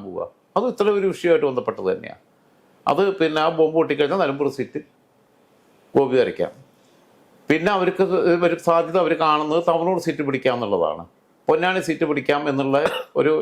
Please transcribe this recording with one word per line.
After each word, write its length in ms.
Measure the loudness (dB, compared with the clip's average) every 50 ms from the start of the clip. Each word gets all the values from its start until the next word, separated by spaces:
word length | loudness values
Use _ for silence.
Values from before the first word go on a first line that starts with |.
| -8
പോവുക. 200 | -10 -10 -10 -10 -10 -12 _ _ _ -4
അത് 80 | -2 -2 -2
ഇത്ര 140 | 0 0 0 2 2 0
ഒരു 80 | 0 -2 -2
വിഷയമായിട്ട് 340 | 0 2 2 2 4 2 0
ബന്ധപ്പെട്ടത് 380 | -2 -2 -4 -4 -4 -4 -2 -2
തന്നെയാണ്. 300 | -2 -4 -6 -14 -18 -18 _ _ _ _ _ _ _ _ _ _ _ _ -2 -2
അത് 120 | 0 2 2 0 0 0
പിന്നെ 220 | 0 0 0 0 0
ആ 40 | 0 2
ബോംബ് 180 | 2 2 2 2 2
പൊട്ടിക്കഴിഞ്ഞാൽ 420 | 0 0 0 0 0 0 0 0 0
നിലമ്പൂർ 240 | -2 -2 -2 -4 -4 -4
സീറ്റ് 220 | -6 -8 -8 -10 -14 -14 _ _ _ _ _ _ _ _ _ _ _ _ _ _ _ _ _ _ _ _ _ 0
ഗോപി 180 | 2 2 4 4 2
വരയ്ക്കാം. 320 | 2 2 0 -4 -4 -6 -6 -12 -20 _ _ _ _ _ _ _ _ _ _ _ _ _ _ _ _ 0
പിന്നെ 200 | 0 2 2 0 0
അവർക്ക് 260 | 2 0 0 0 0 0 0 2 2 2 2 2 4 2
ഒരു 100 | 2 0 0 0
സാധ്യത 300 | 2 2 2 2 0 0 0 0
അവർ 100 | 0 0 0 2
കാണുന്നത് 360 | 2 2 0 0 0 0 0 2 2
തവനൂർ 300 | 0 0 0 0 -2 -2 -2
സീറ്റ് 180 | -4 -4 -4 -4
പിടിക്കുക 240 | -4 -4 -2 0 0 0
എന്നുള്ളതാണ്. 480 | -2 -2 -2 0 0 0 -2 -4 -6 -12 -18 _ _ _ _ _ _ _
പൊന്നാനി 340 | 0 2 2 2 0 0 -2 -2
സീറ്റ് 180 | -4 -4 -2 -2 -2
പിടിക്കാം 320 | -2 -2 0 0 0 0 0 -2
എന്നുള്ള 280 | -2 -2 0 2 2 2 2 0 -2 -4 -10 -6 -2 0
ഒരു 120 | 0 2 0 0